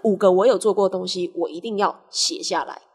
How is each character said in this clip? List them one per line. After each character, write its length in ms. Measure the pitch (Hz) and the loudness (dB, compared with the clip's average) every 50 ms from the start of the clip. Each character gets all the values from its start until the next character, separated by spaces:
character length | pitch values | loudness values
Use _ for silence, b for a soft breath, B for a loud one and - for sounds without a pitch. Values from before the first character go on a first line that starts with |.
五 140 | - 220 190 | 0 0 2
个 160 | 175 208 185 | 4 4 4
我 140 | 185 185 208 | 6 6 6
有 100 | 254 208 | 4 4
做 160 | 185 - 208 190 | 4 2 0 2
过 140 | 208 196 185 | 2 2 0
的 40 | |
东 140 | 190 185 185 | 0 -4 -6
西， 260 | 185 - 180 175 170 - | -6 -4 -6 -6 -6 -4
我 120 | 170 165 - | -6 -6 -6
一 120 | 151 175 | -6 -8
定 180 | - 233 208 196 | -8 -6 -2 -2
要 260 | 196 - - - _ _ | -2 -2 -2 -6 _ _
写 320 | - - - - - - | -6 -4 -4 -4 -4 -6
下 220 | 165 - 180 156 123 | -6 -4 -4 -4 -4
来。 180 | - - - - _ | -6 -12 -18 -20 _